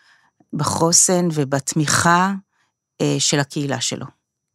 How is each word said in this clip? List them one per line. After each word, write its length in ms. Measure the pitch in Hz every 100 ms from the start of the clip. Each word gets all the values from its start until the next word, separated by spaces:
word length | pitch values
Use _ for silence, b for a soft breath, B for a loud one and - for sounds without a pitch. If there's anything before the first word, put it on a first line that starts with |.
| B B B _ _
בחוסן 760 | - 147 - 165 170 - 180 180
ובתמיכה, 1000 | 151 135 139 - 165 143 - 170 175 190 196 - _ _ _ _ -
אה, 160 | 147 143
של 220 | - 151
הקהילה 400 | 139 156 143 127
שלו. 260 | - - - - _ _ _